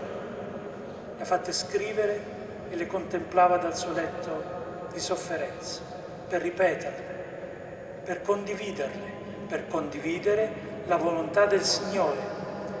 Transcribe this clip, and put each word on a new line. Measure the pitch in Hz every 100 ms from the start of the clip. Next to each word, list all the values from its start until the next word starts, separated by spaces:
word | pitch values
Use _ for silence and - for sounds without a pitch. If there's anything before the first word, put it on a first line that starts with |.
| - - - - - - - - - - - -
Le |
ha |
fatte | - 180 180
scrivere | 165 - 202 214 214 208 208 - - - - -
e | 170
le | 175
contemplava | 190 - 180 170 180 180 175
dal | 170 160
suo | 175
letto | 160 160 - - - - - - - -
di | 170
sofferenza, | - 180 - 160 135 - - - - - - - -
per | 185
ripeterle, | 175 190 180 143 - - - - - - - - - - - -
per | - 175
condividerle, | - 202 202 202 202 - 135 - - - - - 104
per | 160 -
condividere | 160 147 143 156 175 202 208 214 - - - -
la | 170
volontà | 165 165 160 202 202
del | 196
Signore | - - 190 196 - - - - - - - -